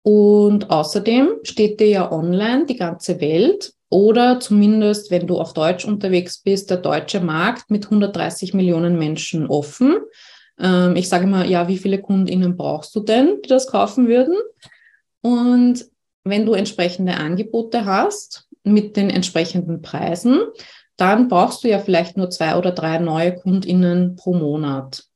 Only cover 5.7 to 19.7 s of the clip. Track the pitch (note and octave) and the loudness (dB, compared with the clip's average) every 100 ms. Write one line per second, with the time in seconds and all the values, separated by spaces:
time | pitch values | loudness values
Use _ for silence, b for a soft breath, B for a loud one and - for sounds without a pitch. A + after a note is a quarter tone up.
5.7 | F3+ - G3+ F#3+ F3+ F3+ - - G3 G3 | -2 -4 -4 0 -2 -2 -6 -2 -2 -2
6.7 | F3+ D#3+ D3+ D3+ G3+ F3 D#3 G3 B3 - | -4 -2 -4 -4 -4 -2 -2 -2 -4 -4
7.7 | G#3 G#3 G#3 G3+ G3+ E3 F3+ F#3 G3 F3+ | -4 0 0 0 -2 -6 -6 -6 0 0
8.7 | E3 F3 E3+ D3+ D#3 - E3 C#3 D3 C#3+ | 2 0 0 -2 -4 -6 -6 -2 -2 -4
9.7 | - B3+ G4+ - B B B B - F#3 | 0 2 2 -4 B B B B -4 0
10.7 | F3+ F3+ F3 F3+ F3 F#3+ F#3+ F3 F3 F3 | 2 2 0 0 0 0 0 0 0 0
11.7 | F#3+ G3 F#3+ - F#3+ F#3 F#3 F3+ F3+ C#3+ | -2 -2 -4 0 0 0 0 0 -2 -6
12.7 | D3+ - G#3+ G#3 A3+ D4 G4+ - C4 C4 | -6 -6 -6 0 2 2 0 0 0 2
13.7 | G3+ G3+ - A#3 A#3+ C4 F#4+ - _ b | -2 0 0 2 2 2 -2 -4 _ b
14.7 | b b b _ _ A#3 A#3+ B3 B3 B3 | b b b _ _ -2 2 4 4 4
15.7 | A#3+ - _ _ _ F#3+ G3+ A3 G3 G3+ | 2 -6 _ _ _ -4 0 0 0 -2
16.7 | - F3+ F3 F#3 F3 D3+ F3+ A3 A3+ A3+ | -2 -4 -2 -4 -2 -4 -4 -4 -6 -4
17.7 | A#3+ G3 F#3+ F#4 G#4 - - _ - G3+ | -4 -2 0 0 -4 -14 -20 _ -8 2
18.7 | G#3 G#3 G#3 G3 - F3 E3 E3+ F3+ E3+ | 2 2 -2 0 -2 -2 -4 -2 -4 -4